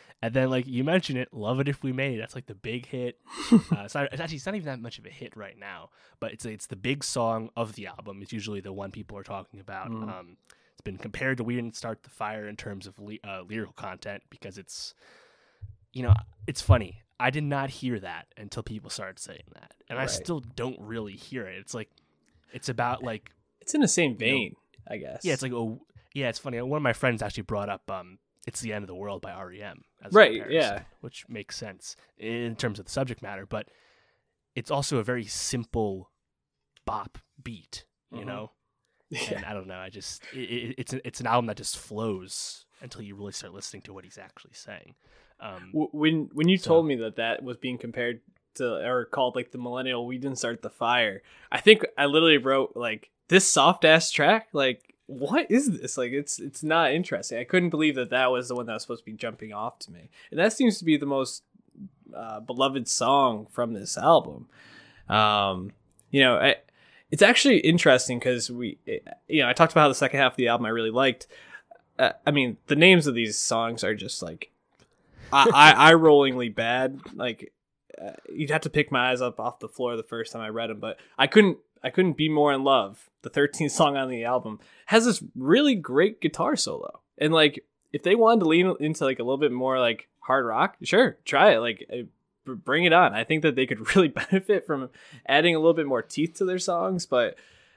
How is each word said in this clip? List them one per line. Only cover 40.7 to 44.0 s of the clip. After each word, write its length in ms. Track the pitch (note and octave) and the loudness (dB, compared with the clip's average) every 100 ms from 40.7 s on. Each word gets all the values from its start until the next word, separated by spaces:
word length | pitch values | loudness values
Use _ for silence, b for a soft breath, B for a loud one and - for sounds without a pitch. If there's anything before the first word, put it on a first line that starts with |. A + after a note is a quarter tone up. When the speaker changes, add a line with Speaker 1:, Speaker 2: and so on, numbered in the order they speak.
| - | -12
Speaker 1:
it's 160 | B2 | -10
a, 140 | C3 B2+ | -10 -12
it's 120 | - | -8
an 80 | A#2+ | -2
album 200 | A#2+ A#2 | 0 -2
that 100 | G#2 | -8
just 200 | - - | -10 -12
flows 880 | - G#2+ A2+ F#2+ F#2 - - - _ _ | -12 -8 -6 -6 -10 -14 -14 -16 _ _
until 200 | A#2+ - | -20 -18
you 140 | G#2 G2 | -16 -14
really 160 | G2+ | -14
start 200 | - G2 | -14 -16
listening 280 | F#2+ - G2+ | -16 -16 -18
to 100 | - | -20
what 100 | G2 | -20